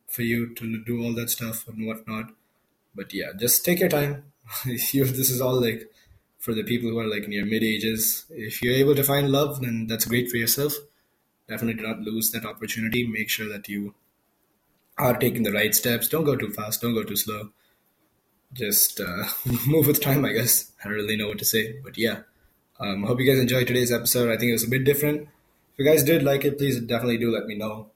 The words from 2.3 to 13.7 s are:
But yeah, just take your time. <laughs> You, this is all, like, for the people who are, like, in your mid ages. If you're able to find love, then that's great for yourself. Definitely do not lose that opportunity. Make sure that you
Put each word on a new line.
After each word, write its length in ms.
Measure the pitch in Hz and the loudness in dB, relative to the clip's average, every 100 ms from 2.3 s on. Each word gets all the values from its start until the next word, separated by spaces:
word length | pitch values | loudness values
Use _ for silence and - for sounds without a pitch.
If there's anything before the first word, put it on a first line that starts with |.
| - _ _ _ _ _ | -16 _ _ _ _ _
But 200 | - - | -14 -10
yeah, 180 | - - 190 | -6 -6 -2
just 280 | 120 - | 0 2
take 160 | - 175 | 2 4
your 80 | 185 | 4
time. 360 | 151 143 143 - _ - | 4 0 -2 -10 _ -14
<laughs> 180 | - 131 117 - | -8 -6 -4 0
You, 120 | 139 | 2
this 260 | 127 127 135 | 2 2 0
is 100 | 123 | 0
all, 200 | 127 127 | 2 2
like, 300 | 120 110 - _ _ _ _ - | 2 -2 -8 _ _ _ _ -12
for 160 | - | -6
the 80 | 110 | -4
people 280 | 104 120 117 | 0 0 0
who 80 | 113 | -2
are, 80 | 110 | -2
like, 160 | 104 | -4
in 80 | 104 | -4
your 120 | 104 | -4
mid 200 | 101 110 | 0 0
ages. 600 | 110 107 113 110 110 - - | 2 0 0 0 0 -2 -8
If 320 | 82 107 - | -12 -10 -2
you're 120 | 120 | 2
able 200 | 131 139 | 4 6
to 80 | 139 | 6
find 300 | 135 143 143 | 4 2 4
love, 280 | 139 147 135 | 4 2 -2
then 280 | 127 113 110 | -4 -4 -2
that's 160 | 113 | -2
great 260 | 113 120 123 | 0 0 0
for 60 | 120 | 0
yourself. 380 | 113 - 143 - - _ _ _ _ _ - | 0 0 0 -2 -12 _ _ _ _ _ -12
Definitely 340 | 110 117 110 | -4 -4 -2
do 60 | 110 | -6
not 120 | 110 | -6
lose 300 | 107 110 110 | -6 -2 -2
that 140 | 113 | -2
opportunity. 600 | 107 107 110 - 113 123 | -8 -8 -8 -4 -2 0
Make 240 | 120 107 110 | 0 -2 -2
sure 200 | - 107 | -4 -4
that 200 | 104 | -8
you 260 | 101 | -8